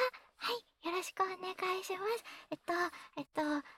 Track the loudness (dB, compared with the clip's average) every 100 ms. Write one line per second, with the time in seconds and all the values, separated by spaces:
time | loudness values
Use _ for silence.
0 | 4 2 -16 _ -2 -2 -4 _ -2 0
1 | -2 0 0 0 -4 0 0 0 -2 -2
2 | 0 0 -4 -16 -10 -6 0 2 2 -2
3 | -10 -10 -2 0 2 0 -2